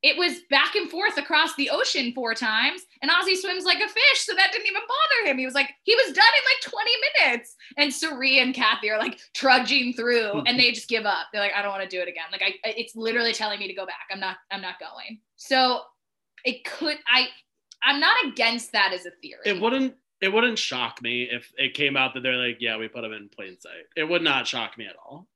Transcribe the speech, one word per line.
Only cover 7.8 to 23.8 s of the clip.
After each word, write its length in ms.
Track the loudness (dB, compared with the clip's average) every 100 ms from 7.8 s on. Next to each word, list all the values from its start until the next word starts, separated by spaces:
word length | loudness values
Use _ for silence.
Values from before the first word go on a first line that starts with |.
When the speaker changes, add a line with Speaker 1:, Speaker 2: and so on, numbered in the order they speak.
| 0
Speaker 1:
Cirie 460 | 0 -6 -2 2 4
and 140 | 2
Kathy 380 | 2 2 2 0
are, 80 | -2
like, 200 | -2 -6 -12
trudging 600 | -2 6 6 6 0 0
through, 500 | -2 2 2 2 0
Speaker 2:
<laughs> 20 | 0
Speaker 1:
and 140 | 4
they 120 | 2
just 180 | 2 -4
give 160 | -2 0
up. 220 | -2 -4
They're 100 | -4
like, 120 | -2 -2
"I 60 |
don't 100 | -4
wanna 160 | -6 -6
do 140 | -6
it 60 | -6
again. 180 | -8 -10
Like, 120 | -4
I, 240 | -4 -2 -8
I, 60 | -6
it's 180 | -10 -6
literally 380 | -4 0 0
telling 260 | -2 -4 -4
me 80 | -8
to 60 |
go 120 | -10 -10
back. 220 | -12 -10
I'm 80 | -8
not, 180 | -8 -8 _
I'm 100 | -10
not 140 | -10 -12
going." 420 | -16 -16 -18 -18 _ _
So 440 | 0 4 4 2 -4 _ _ _ _ -8
it 200 | -6 -6 -10
could, 320 | -6 -4 -4 2
I, 160 | 2 2 -6 _ _ _ -2
I'm 180 | 0 4
not 160 | 4 4 2
against 460 | 0 0 0 -2
that 200 | 0 0
as 140 | 0 -10
a 40 | _
theory. 200 | -20 -6 -2
Speaker 2:
It 140 | 0
wouldn't, 360 | 2 2 -2 -4 _ _
it 100 | 0
wouldn't 280 | 2 2 0
shock 420 | -4 -4 -6 -6
me 260 | -4 -4 -4
if 200 | -6 -8 -2
it 160 | -2
came 240 | 0 0 2
out 160 | 0
that 80 | 0
they're 160 | -2 0
like, 200 | -2 -2
"Yeah, 180 | -4 -4
we 100 | -8
put 160 | -8
him 100 | -10
in 160 | -12 -16
plain 300 | -16 -16 -16
sight." 260 | -20 -20